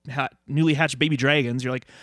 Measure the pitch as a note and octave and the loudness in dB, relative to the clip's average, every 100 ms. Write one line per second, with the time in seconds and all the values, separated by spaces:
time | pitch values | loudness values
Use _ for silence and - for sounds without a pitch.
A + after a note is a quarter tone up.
0 | - B2+ C3 _ - C#3+ D#3+ D3 D#3 B2+ | -12 -6 -6 _ -6 0 2 2 0 0
1 | D#3 C#3+ C3+ D3+ A#2+ B2 B2+ B2+ - - | 0 2 2 2 0 -2 -4 -6 -10 -20